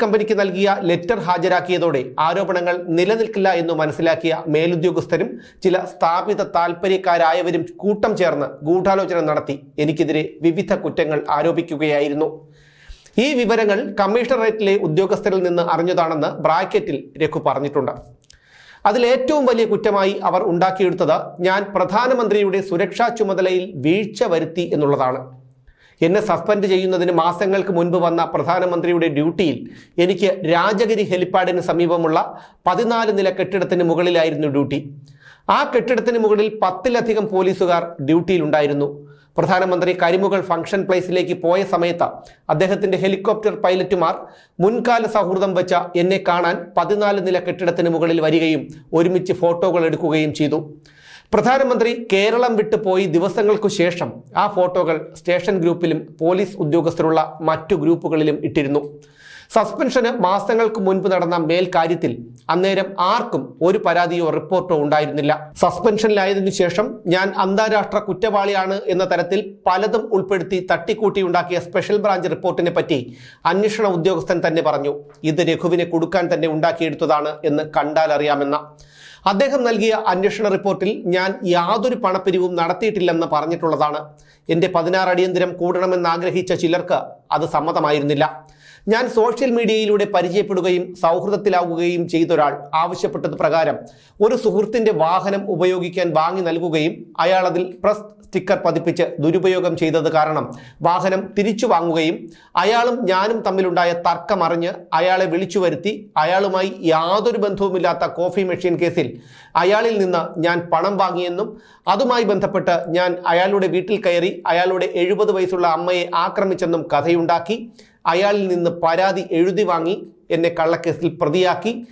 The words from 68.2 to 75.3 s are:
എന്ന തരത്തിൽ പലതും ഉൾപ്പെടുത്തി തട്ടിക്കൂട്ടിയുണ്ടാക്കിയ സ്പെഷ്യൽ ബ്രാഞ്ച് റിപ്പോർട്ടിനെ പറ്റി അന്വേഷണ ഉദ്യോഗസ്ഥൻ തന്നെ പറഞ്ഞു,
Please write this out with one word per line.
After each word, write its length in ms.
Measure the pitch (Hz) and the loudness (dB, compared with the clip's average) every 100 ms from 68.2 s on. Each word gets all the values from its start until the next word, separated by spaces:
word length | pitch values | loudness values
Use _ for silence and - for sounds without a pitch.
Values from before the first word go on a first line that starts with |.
| 220 202 196 196 190 196 - | 0 0 0 0 -2 -2 -2
എന്ന 100 | 180 185 | 0 0
തരത്തിൽ 280 | 175 170 196 196 - 190 | 0 0 -2 -4 -6 -2
പലതും 360 | 185 208 226 220 196 | 0 0 -2 0 -2
ഉൾപ്പെടുത്തി 440 | 190 196 160 185 180 | 0 -2 -2 -4 -2
തട്ടിക്കൂട്ടിയുണ്ടാക്കിയ 880 | 170 170 214 202 196 185 175 170 175 165 | -2 -2 -2 0 0 0 0 0 -4 -4
സ്പെഷ്യൽ 320 | 190 - 208 202 | -4 0 0 0
ബ്രാഞ്ച് 260 | 185 170 160 | 0 -2 -4
റിപ്പോർട്ടിനെ 380 | 185 170 170 175 | -2 -2 -2 0
പറ്റി 240 | 151 143 117 - - - 165 | -2 -2 -4 -14 -20 -4 0
അന്വേഷണ 360 | 185 214 214 208 175 | 2 0 0 0 0
ഉദ്യോഗസ്ഥൻ 420 | 170 165 156 175 165 | 0 0 -2 0 0
തന്നെ 160 | 165 151 | 0 0
പറഞ്ഞു, 260 | 143 143 143 - - 156 | 0 -2 -6 -10 -8 -4